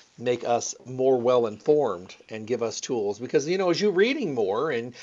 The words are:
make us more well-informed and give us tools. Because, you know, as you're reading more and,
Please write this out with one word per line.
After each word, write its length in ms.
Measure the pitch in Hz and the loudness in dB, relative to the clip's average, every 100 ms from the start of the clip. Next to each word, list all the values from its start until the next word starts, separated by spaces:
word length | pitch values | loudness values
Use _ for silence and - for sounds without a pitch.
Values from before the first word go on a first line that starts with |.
| _ - | _ -8
make 260 | 120 123 | -2 -2
us 300 | 127 117 107 - | 0 0 0 -10
more 340 | - 127 131 131 | -12 0 2 4
well-informed 960 | 120 127 113 107 - 151 131 87 92 - _ | 4 4 2 -2 2 2 2 -2 -10 -20 _
and 180 | 110 107 | -12 -4
give 160 | 120 | -2
us 160 | 117 - | -2 -4
tools. 400 | - 123 101 101 | -4 -2 -2 -4
Because, 300 | 127 156 139 | -2 0 0
you 80 | 185 | -2
know, 140 | 180 | 0
as 100 | 160 | 2
you're 100 | 208 | 2
reading 440 | 180 226 294 202 | 2 2 2 -2
more 360 | 127 95 107 156 | -2 0 0 -2
and, 220 | 120 123 123 | -4 -6 -12